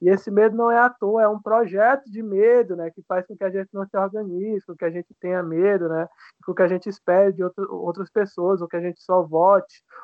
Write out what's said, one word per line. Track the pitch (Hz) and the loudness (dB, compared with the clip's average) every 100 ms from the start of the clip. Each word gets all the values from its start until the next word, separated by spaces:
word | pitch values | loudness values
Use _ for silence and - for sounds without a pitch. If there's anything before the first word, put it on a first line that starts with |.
e | 175 | 2
esse | 196 214 | 2 2
medo | 202 220 226 | 2 2 2
não | 233 | 2
é | 233 | 4
à | 240 | 2
toa, | 247 202 220 | 0 -2 2
é | 214 | 2
um | 208 | 0
projeto | 214 226 214 190 226 277 254 | 0 0 0 2 2 2 -4
de | 208 | -12
medo, | 226 196 220 247 233 175 | -4 2 4 4 2 -4
né, | 165 | -8
que | 175 | -10
faz | - 185 180 | -6 -6 -6
com | 196 | -6
que | |
a | 196 | -6
gente | 190 190 | -6 -8
não | 196 | -10
se | 196 202 | -6 -4
organize, | 196 214 208 180 214 208 | -4 -4 -8 -6 -6 -6
com | - 165 | -8 -6
que | |
a | 170 | -6
gente | 175 - _ | -6 -12 _
tenha | 180 185 | -6 -6
medo, | 170 165 196 196 170 | -4 0 2 0 -2
né, | 160 170 _ - _ - | -4 -6 _ -20 _ -8
com | |
que | 180 | 0
a | 180 | 0
gente | 185 202 | 0 -6
espere | 196 - 180 196 | -8 0 4 4
de | 180 | 0
outro, | 180 180 190 | -6 -6 -10
outras | 180 180 196 185 | -8 -8 -8 -4
pessoas, | 214 202 - 175 190 | -4 -4 -2 -2 -2
ou | 170 | -4
que | 175 | -6
a | |
gente | 180 170 | -6 -8
só | - 185 | 0 0
vote, | 165 160 180 196 190 _ _ - | 2 2 6 4 2 _ _ -20